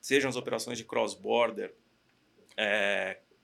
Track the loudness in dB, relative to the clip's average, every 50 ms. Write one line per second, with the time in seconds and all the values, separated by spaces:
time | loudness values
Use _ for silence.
0 | -2 4 2 4 4 2 -2 -4 -4 -2 -4 -4 -4 -6 -8 -10 -10 -4 -2 0
1 | 0 0 -2 -6 -2 0 4 4 4 2 0 -4 -8 -8 -10 _ _ _ _ _
2 | _ _ _ _ _ _ _ _ _ _ -6 -2 0 0 2 2 2 2 0 0
3 | -2 -4 -6 -10 _ _ _ _